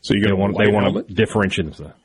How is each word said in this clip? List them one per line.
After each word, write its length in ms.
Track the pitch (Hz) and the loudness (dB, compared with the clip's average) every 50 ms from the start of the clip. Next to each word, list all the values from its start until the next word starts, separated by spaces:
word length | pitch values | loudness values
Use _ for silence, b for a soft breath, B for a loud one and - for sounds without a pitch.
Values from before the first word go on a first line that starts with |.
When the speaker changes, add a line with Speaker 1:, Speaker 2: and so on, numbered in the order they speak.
| - | -2
Speaker 1:
So 120 | - - | 0 0
you 60 | 101 | 2
Speaker 2:
They 80 | 101 107 | 2 2
Speaker 1:
gonna 120 | 98 95 | 2 2
Speaker 2:
want, 140 | 98 101 98 | 0 -2 0
Speaker 1:
white 120 | 101 107 | 2 2
Speaker 2:
they 60 | 104 101 | 2 4
wanna 140 | 104 98 | 2 2
Speaker 1:
helmet? 280 | 101 87 101 - - 98 | 0 0 -2 -6 -6 -2
Speaker 2:
differentiate 520 | 87 110 - - 107 101 95 - - 87 78 | -2 -2 0 2 0 0 0 0 -4 -6 -6
themselves. 260 | 69 - 76 80 - _ | -8 -14 -18 -18 -18 _